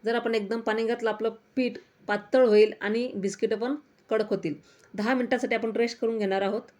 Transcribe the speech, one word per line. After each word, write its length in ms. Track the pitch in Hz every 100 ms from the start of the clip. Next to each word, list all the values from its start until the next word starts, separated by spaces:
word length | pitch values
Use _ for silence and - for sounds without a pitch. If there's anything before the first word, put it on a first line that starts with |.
जर 100 | 214
आपण 200 | 233 226
एकदम 260 | 226 202 226
पाणी 260 | 226 220 226
घातलं, 240 | 240 220
आपलं 240 | 214 220 220 _ -
पीठ 160 | 247 - - _ -
पातळ 400 | 208 202 262 247
होईल 260 | 208 214 -
आणि 320 | 202 220 247
बिस्किटं 420 | 202 196 196 220 214
पण 180 | 240 294 _ _ _
कडक 200 | 220 214
होतील. 240 | 196 170 147 - _ _
दहा 200 | 196 214
मिनटासाठी 400 | 262 240 247 254
आपण 180 | 226 226
रेस्ट 280 | 214 233 -
करून 180 | 226 226
घेणार 240 | 202 190
आहोत. 200 | 196 214 - _